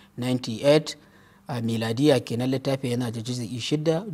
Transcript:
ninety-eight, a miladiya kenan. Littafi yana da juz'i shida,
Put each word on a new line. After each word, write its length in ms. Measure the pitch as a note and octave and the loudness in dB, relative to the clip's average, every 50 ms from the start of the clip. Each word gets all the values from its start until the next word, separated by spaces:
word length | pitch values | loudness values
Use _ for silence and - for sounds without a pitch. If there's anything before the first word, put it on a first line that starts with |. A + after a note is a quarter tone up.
| - _ - | -20 _ -10
ninety-eight, 800 | - B2 B2+ B2+ B2 B2 - A2+ G#2 - C#3+ D3 D#3 D#3 - - - _ _ _ - - _ _ _ _ - | -6 -2 -2 -2 -2 -2 -4 -4 2 4 6 6 6 4 0 -12 -14 _ _ _ -20 -20 _ _ _ _ -8
a 100 | C#3+ A#2+ | -6 -4
miladiya 640 | A2+ A2+ A2+ A2+ A2+ A#2 A#2 A#2+ C#3+ D3+ C3+ B2 A#2+ | -2 -2 0 0 -2 -2 0 4 4 6 6 4 2
kenan. 240 | - A#2+ A2+ B2 | -2 -4 -2 -2
Littafi 480 | C3 C3 C3 C3 C#3 C3+ C3 - B2 A#2+ | 0 -2 -2 -2 -2 -2 -2 -2 -2 -2
yana 160 | A#2+ B2 A#2 | -2 -2 -4
da 80 | A2+ A#2 | -4 -6
juz'i 400 | G#2+ A#2+ B2 B2 A#2+ F#2+ B2 A#2+ | -6 -6 -6 -6 -6 -6 -6 -6
shida, 480 | A2 - D3+ D3+ D3+ E3 D#3+ D#3+ G#3+ A3 | -4 -2 -2 0 2 2 0 0 -2 -6